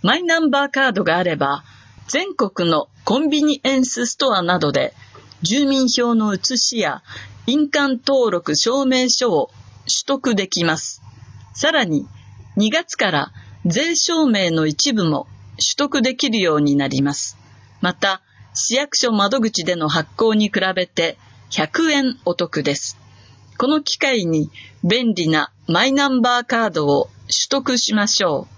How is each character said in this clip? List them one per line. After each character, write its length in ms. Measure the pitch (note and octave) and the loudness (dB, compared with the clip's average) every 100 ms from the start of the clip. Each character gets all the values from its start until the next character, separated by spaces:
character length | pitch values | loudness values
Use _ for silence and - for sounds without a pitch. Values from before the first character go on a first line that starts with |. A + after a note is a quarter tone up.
マ 140 | F3+ D4+ | 2 0
イ 80 | |
ナ 160 | F4 E4 | 2 2
ン 100 | D#4+ | 2
バ 140 | C#4 | 2
ー 60 | C#4+ | 0
カ 160 | C#4 C4+ | 0 0
ー 40 | |
ド 120 | G3 | 0
が 120 | E3+ E3+ | 0 0
あ 60 | |
れ 140 | F3 D3+ | 0 0
ば、 260 | C#3 C#3+ - - - - - | -2 -2 -8 -20 -20 -20 -6
全 260 | C#4 G4 | -4 -4
国 340 | F#4 G#3 - E3+ | -4 -4 0 0
の 200 | D#3 - _ | 0 -2 _
コ 160 | - A3+ | -2 0
ン 100 | D#4 | 2
ビ 140 | D4+ | 2
ニ 160 | D4+ C#4+ | 2 0
エ 140 | C4 C4+ | 0 2
ン 80 | |
ス 220 | B3+ - A#3+ | 0 -2 -6
ス 100 | - | -2
ト 180 | C#4 | 0
ア 80 | G3 | 0
な 160 | F3 F3+ | 0 2
ど 140 | D3+ | 2
で、 200 | C#3 B2+ - - - - - | 0 -2 -6 -20 -20 -20 -8
住 240 | E3 B3+ C#4 | -2 0 2
民 200 | C4+ B3+ | 2 2
票 280 | B3 A#3+ A#3 | 2 2 2
の 140 | G#3+ | 0
写 260 | F#3+ - B3+ | -2 -2 -2
し 220 | - A#3 | -2 -2
や 260 | F3 C3 - - - - - | -2 -4 -12 -18 -18 -8 -2
印 240 | C#4+ D4 | 0 2
鑑 300 | D4 C#4 B3+ | 2 0 0
登 280 | - C4+ A#3 | 2 2 2
録 240 | F3 E3+ C#3+ | 0 -2 0
証 280 | - C4+ | 0 2
明 240 | C4 B3+ B3+ | 2 2 2
書 220 | - B3 | 0 2
を 200 | G#3 - - - - | 2 0 -6 -20 -18
取 200 | - - - | -6 -4 -2
得 280 | A3 B3+ | -2 0
で 140 | G#3 F#3+ | 0 -2
き 160 | - | -2
ま 120 | E3+ D#3 | 0 -2
す。 220 | - - - - - - - | -6 -14 -20 -20 -20 -20 -20
さ 160 | - D4 | -2 0
ら 140 | D#4+ | 0
に、 240 | G3+ D3+ - - - - - - | 0 -2 -4 -18 -20 -20 -8 0
二 140 | G#3+ | 0
月 260 | D4+ F4 - | 0 -4 -4
か 160 | G3+ | 0
ら 200 | D3+ - - - - | 0 -4 -10 -20 -4
税 300 | E3+ E3+ E4 | -2 0 0
証 320 | E4+ - E4 D4 | 0 0 2 2
明 240 | G#3 F3+ | 2 2
の 160 | D#3+ D#3 | 0 0
一 260 | D3+ C#4+ | 0 0
部 120 | A3 | 0
も 240 | E3+ C#3+ - - - | 0 0 -4 -18 -20
取 240 | - - - | -6 -6 -2
得 260 | C#4+ C#4 | -2 0
で 140 | B3 B3+ | 0 0
き 120 | C#4 | -2
る 120 | A3 | 0
よ 160 | F3+ D3+ | 2 2
う 40 | |
に 140 | D3 | 2
な 140 | C#3+ C#3 | 2 0
り 140 | C3+ | 0
ま 120 | C#3+ | -2
す。 240 | C#3+ - - - - - - | -2 -8 -12 -20 -20 -20 -4
ま 140 | F3+ | -4
た、 260 | F#3 G3 F#3+ _ _ - - | 0 -2 -2 _ _ -12 -6
市 200 | - B3 | -2 0
役 200 | C#4+ - | 0 0
所 140 | B3 | 0
窓 300 | G#3+ G3 B3+ | 2 2 2
口 240 | A3 - | 0 -2
で 100 | E3+ | -2
の 140 | F3 D#3 | -2 0
発 220 | E3 D#3 - | -2 -4 0
行 180 | A3+ | 2
に 120 | G#3+ G#3 | 4 2
比 140 | G#3 F#3+ F#3 | 0 -2 -2
べ 100 | F3+ | -4
て 320 | - E3 - - - - | -2 -2 -4 -20 -20 -8
百 400 | - D#3 - D#4+ | -4 -2 0 2
円 280 | C#4+ C4 A#3+ | 2 0 -2
お 100 | - | -4
得 280 | F3 E3+ D#3+ | -2 -2 -2
で 140 | C#3+ C#3+ | -2 -2
す。 200 | - - - - - - - - | -6 -12 -20 -20 -20 -20 -20 -4
こ 80 | B3+ | 0
の 160 | D#4 | 0
機 160 | D4 - | -2 -4
会 280 | D4 B3 E3+ | 0 0 0
に 240 | D#3+ D3+ - - - | 0 -2 -8 -20 -4
便 280 | F3 A3+ A#3 | 0 2 0
利 160 | F3+ D#3+ | 0 0
な 240 | D#3 C#3+ _ - | 0 -2 _ -2
マ 200 | E3+ B3+ | 2 2
イ 60 | |
ナ 160 | C4+ C#4 | 2 2
ン 120 | C4 | 2
バ 240 | A#3+ B3 | 2 2
ー 20 | A#3+ | 0
カ 200 | A#3 A3 | -2 0
ー 40 | |
ド 160 | D#3+ D3 | 0 2
を 240 | C#3+ - - | 2 0 -8
取 260 | - - - | -6 -4 0
得 280 | C#4 C4+ B3 | -2 0 -2
し 160 | - | 0
ま 120 | G#3+ G3+ | 0 0
し 180 | - | 0
ょ 220 | F#3 C#3+ | 0 -2
う。 40 | - | -6